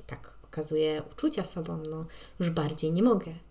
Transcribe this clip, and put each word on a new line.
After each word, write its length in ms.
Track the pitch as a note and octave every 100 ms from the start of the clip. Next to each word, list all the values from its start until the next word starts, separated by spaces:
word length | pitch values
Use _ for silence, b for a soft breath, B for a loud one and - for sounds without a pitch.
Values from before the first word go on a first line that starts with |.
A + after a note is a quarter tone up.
| -
tak 300 | - - -
okazuję 580 | - - D#3 D#3 D#3 D#3 D3+
uczucia 320 | - D4+ -
sobą, 380 | F3+ - E3 E3 D#3
no 160 | D#3+ D#3+ B B B
już 100 | F3
bardziej 420 | E3 D3 C#3+ D#3
nie 100 | E3+
mogę. 300 | A#3+ G#3 F3+ E3 -